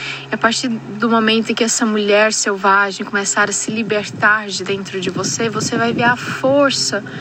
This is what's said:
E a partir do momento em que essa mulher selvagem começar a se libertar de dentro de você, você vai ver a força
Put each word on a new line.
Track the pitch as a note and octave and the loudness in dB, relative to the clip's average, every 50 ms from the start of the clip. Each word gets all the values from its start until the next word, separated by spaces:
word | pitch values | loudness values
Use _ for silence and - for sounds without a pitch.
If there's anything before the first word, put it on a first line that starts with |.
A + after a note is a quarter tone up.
| - - - - - - | -8 -10 -10 -10 -8 -6
E | A3 | -2
a | A3 | 0
partir | - A3+ A#3 - - B3+ | 0 0 0 0 -2 -2
do | A3+ A3 - - G3+ G#3 A3+ A#3 | -4 -4 -6 -10 -6 -2 0 2
momento | A3+ A3+ A3 A3 A3 A3+ A3 - | 2 2 4 4 2 2 2 0
em | A3+ | 0
que | - A3+ | 0 0
essa | A3+ - - B3+ | 0 2 0 0
mulher | A3 G#3+ G#3+ G#3 G3+ G3+ G#3 G#3+ G#3+ G#3+ | 0 2 0 2 4 4 4 4 4 2
selvagem | - - A3 G3+ F#3+ F#3+ G3 G3 G3+ G3+ G3+ F#3+ - G#3+ | 0 -2 -2 -2 2 2 4 4 4 2 0 -2 -6 -6
começar | - G#3 G3+ G3+ G3 - G#3+ G#3 G3+ | -4 -4 -2 -2 0 0 0 0 0
a | G3+ | 0
se | - - - A3 | -4 -4 -4 -4
libertar | A3 A3+ G3 G#3+ G#3 G3+ - - - - G#3 G#3+ A3 G#3+ | -4 -2 -2 -2 -2 -2 -4 -4 0 2 2 2 2 0
de | G3+ F#3 - F#3 | -4 -6 -6 -4
dentro | F#3+ G3 G3 G3 - G3 F#3+ | -4 -4 -4 -6 -6 -6 -4
de | F3+ F#3 | -4 -4
você, | F#3 F3+ F#3+ F#3+ - - A#3 A3+ | -4 -2 -4 -4 -2 -2 -2 -2
você | G#3 A3 A3 - A#3+ | -2 -2 -2 -2 0
vai | A3+ A#3 A#3 A3+ | 0 0 0 2
ver | - A#3+ | 2 2
a | A#3+ B3 | 2 2
força | A#3+ - - - - - C4 C#4 C#4+ C#4+ C4+ - - - - - G3+ - - - - | 2 -2 -6 -6 0 2 4 4 6 4 4 2 0 -2 -2 -2 -4 -6 -8 -10 -12